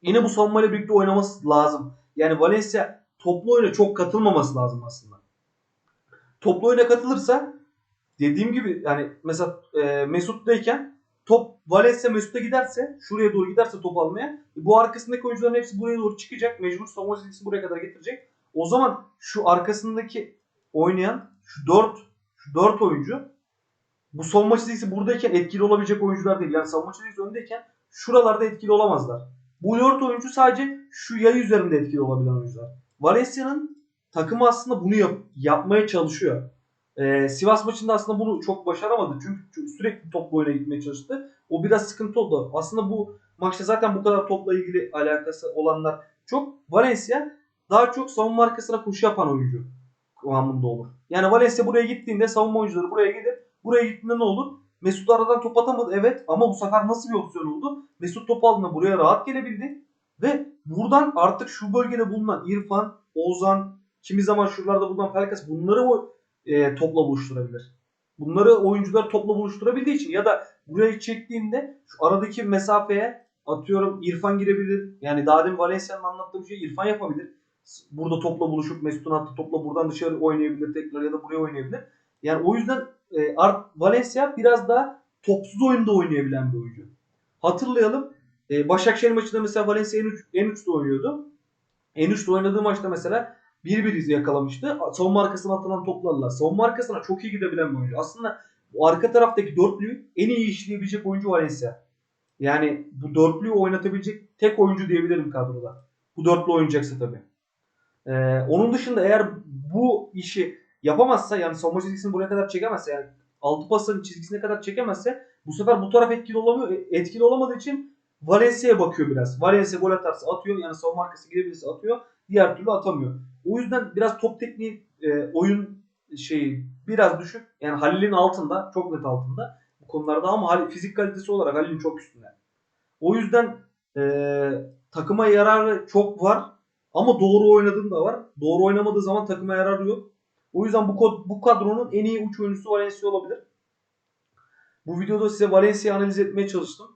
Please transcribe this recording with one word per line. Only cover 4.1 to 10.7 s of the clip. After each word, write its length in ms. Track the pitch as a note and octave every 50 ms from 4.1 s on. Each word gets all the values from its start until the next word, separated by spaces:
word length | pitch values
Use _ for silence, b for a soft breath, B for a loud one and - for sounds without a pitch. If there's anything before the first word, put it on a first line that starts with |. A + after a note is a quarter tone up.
| - A3 G#3+ G3+ F3+ D#3 B2+ - C3
lazım 280 | B2+ B2 B2 A#2+ - -
aslında. 320 | A#2+ - - _ - - _ _ _ _ _ _ _ _ _ _ _ _ _ _ _ _ _ _ b b b b b b b
Toplu 280 | - G3 F3+ F3+ G#3+ A#3
oyuna 200 | B3 A#3+ A#3+ A#3+
katılırsa 680 | A#3+ A#3+ - B3+ C4+ G3 - - B3 C#4 D4 - - - _ _ _ _ _ _ _ _ _ _ _ _
dediğim 320 | C#3+ D3 D3 D#3+ G#3+ A#3+ A#3+
gibi 300 | B3+ G#3+ G3+ E3+ - -
yani 280 | D3+ C#3+ D3 C#3 - - _ _
mesela, 360 | D#3+ D#3+ E3 F3+ E3 - - _ _ - D3+ D3
e, 240 | C#3+ C#3+ C#3+ C#3+
Mesut'tayken 920 | C#3+ D#3+ F3 F3 F3 G#3 - - A3 A#3 G#3+ - A3+